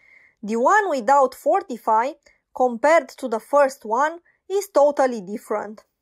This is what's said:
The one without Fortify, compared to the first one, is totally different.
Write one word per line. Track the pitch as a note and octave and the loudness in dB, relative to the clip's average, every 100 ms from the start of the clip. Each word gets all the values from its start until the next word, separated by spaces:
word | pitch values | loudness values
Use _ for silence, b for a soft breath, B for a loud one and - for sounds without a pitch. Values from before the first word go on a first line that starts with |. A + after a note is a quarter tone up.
| b b b b | b b b b
The | G3+ A3+ | -8 -2
one | C4+ G4+ G4 | 2 2 2
without | C#4+ G#3 C#4 B3+ | -2 2 2 2
Fortify, | - C#4+ F#4 - A#3+ - A3 B3+ - _ b b | 0 -2 -2 -2 -8 -2 0 0 -6 _ b b
compared | - B3+ A#3 C#4+ E4 B3+ | -2 -2 0 2 2 0
to | - C4 | -8 -6
the | A3 | -6
first | - C#4+ C4+ C4+ A3 | -2 0 0 -2 -6
one, | A3+ D4+ E4+ _ _ - | -2 -2 -4 _ _ -6
is | G4 F#4+ | -6 -2
totally | D4 D4 C#4+ C4+ A#3 | 2 2 2 -2 -2
different. | F#3 G#3 - G#3+ G3+ G#3+ _ _ | -10 -12 -8 -8 -8 -16 _ _